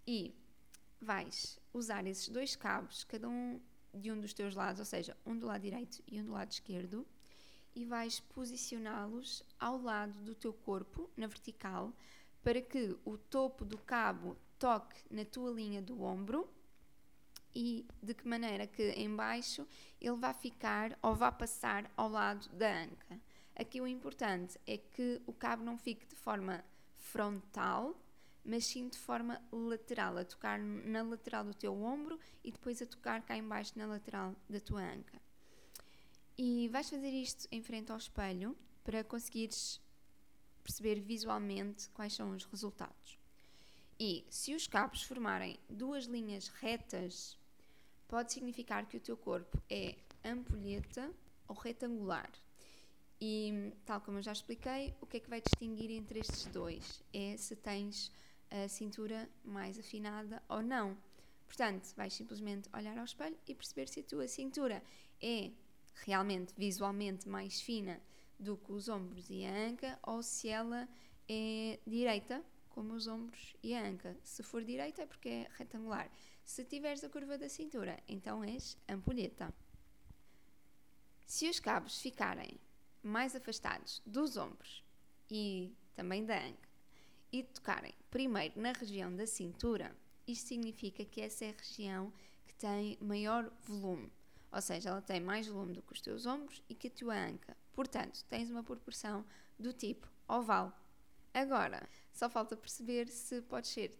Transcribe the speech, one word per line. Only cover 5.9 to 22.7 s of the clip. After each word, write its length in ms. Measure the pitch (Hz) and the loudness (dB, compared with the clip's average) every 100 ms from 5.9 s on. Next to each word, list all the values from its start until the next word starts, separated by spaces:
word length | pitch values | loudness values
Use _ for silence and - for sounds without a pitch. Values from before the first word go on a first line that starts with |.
| - - | -6 -6
e 140 | 208 | -4
um 60 | 214 | -2
do 80 | |
lado 180 | 202 196 | -2 -2
esquerdo, 560 | - - 180 180 208 294 - - - - - - | -4 -2 -2 0 -2 -4 -10 -18 -18 -18 -18 -10
e 120 | 240 233 | -6 0
vais 340 | 233 233 - | 2 2 0
posicioná-los 1200 | - - 247 247 - 233 220 214 208 233 269 - - - | -2 -4 -2 -2 -2 0 0 0 0 -2 -2 -6 -8 0
ao 220 | 233 262 | 2 2
lado 320 | 247 214 208 202 | 4 4 2 -2
do 140 | 208 220 | -6 -2
teu 160 | 233 | -2
corpo, 580 | 220 - 190 185 - 349 - | 0 2 2 0 -4 -4 -2
na 120 | 220 | -2
vertical, 640 | 208 - - 196 185 208 - - - - - | -2 -8 -6 -2 0 -2 -4 -12 -16 -18 2
para 180 | 240 240 | 6 6
que 340 | 247 262 214 180 - | 6 4 4 2 -2
o 120 | 214 | -4
topo 460 | - 269 262 262 | 2 6 6 4
do 140 | 202 220 | -4 -4
cabo 600 | - 240 214 185 180 - - - | 2 6 6 4 0 -6 -10 4
toque 380 | 254 220 - - - | 8 8 4 -10 -6
na 140 | 214 | -4
tua 280 | 214 254 247 | -2 -2 0
linha 300 | 226 214 202 | 0 0 0
do 200 | 190 247 | -2 0
ombro 480 | 190 185 202 277 - - - - - - - - - - - 247 | 2 2 4 4 2 -4 -18 -18 -18 -18 -18 -18 -16 -16 -6 0
e 280 | 240 226 240 - | 2 2 -2 -6
de 100 | 208 | -4
que 140 | 226 240 | -2 2
maneira 400 | 233 226 202 208 | 2 4 2 0
que 240 | - 208 | 4 4
em 240 | - 208 214 | 6 2 4
baixo 520 | 220 233 240 - 294 - - - | 4 4 2 -2 -4 -10 -16 -2
ele 160 | 240 240 | 2 4
vá 160 | 254 | 4
ficar 640 | 262 254 - 220 208 220 - | 2 -2 0 4 4 4 4
ou 140 | 226 220 | 6 8
vá 160 | 247 | 8
passar 600 | - 233 - 233 202 214 - | 6 0 2 4 4 2 2
ao 100 | 220 | 4
lado 400 | 214 202 208 - | 6 6 4 -2
da 340 | 180 214 | 4 6